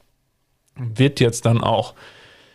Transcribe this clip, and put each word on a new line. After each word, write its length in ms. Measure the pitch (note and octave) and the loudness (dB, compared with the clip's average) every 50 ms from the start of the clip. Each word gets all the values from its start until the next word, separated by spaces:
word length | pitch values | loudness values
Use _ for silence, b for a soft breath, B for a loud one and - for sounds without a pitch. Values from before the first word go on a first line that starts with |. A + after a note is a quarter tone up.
| _ _ _ _ _ _ _ _ _ _ _ _ _ _ _ | _ _ _ _ _ _ _ _ _ _ _ _ _ _ _
Wird 440 | - B2+ A2+ A2 A2 C3 C#3 C#3 - | -12 -12 -8 0 0 0 0 2 2
jetzt 280 | C3 A#2 A2+ - - A2+ | 0 0 0 0 0 0
dann 160 | A#2 A2+ - | 0 2 0
auch 320 | - A2+ G2 - - - B B B B B B B B B B B B | 0 0 -2 -2 -6 -10 B B B B B B B B B B B B